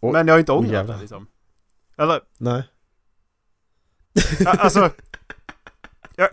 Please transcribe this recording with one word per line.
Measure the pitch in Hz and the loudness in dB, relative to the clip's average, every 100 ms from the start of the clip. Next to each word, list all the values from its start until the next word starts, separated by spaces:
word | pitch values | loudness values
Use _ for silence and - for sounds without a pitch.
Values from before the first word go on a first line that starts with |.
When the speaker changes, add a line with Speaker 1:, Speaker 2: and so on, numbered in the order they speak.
Speaker 1:
Oj. | 117 | -2
Speaker 2:
Men | 160 160 | 2 4
jag | |
har | 160 | 4
inte | 160 | 4
Speaker 1:
Oj, | 135 | 0
Speaker 2:
ångrat | 113 | 0
Speaker 1:
jävlar. | 104 104 | -2 -4
Speaker 2:
det, | 104 | -10
liksom. | 104 98 104 _ _ _ _ _ _ - | -14 -18 -20 _ _ _ _ _ _ -4
Eller? | 156 156 - - | -2 -2 -8 -10
Speaker 1:
Nej. | 120 123 123 _ _ _ _ _ _ _ _ _ _ _ _ _ _ - - 151 | -6 -6 -8 _ _ _ _ _ _ _ _ _ _ _ _ _ _ -2 -2 0
Speaker 2:
Ja, | 185 | 0
alltså, | 202 196 202 175 - - - - - - | 2 2 2 0 -2 -18 -20 -20 -20 -20
Speaker 1:
<laughs> | - - _ - _ - - | -20 -20 _ -20 _ -16 -4
Speaker 2:
jag, | 190 | -2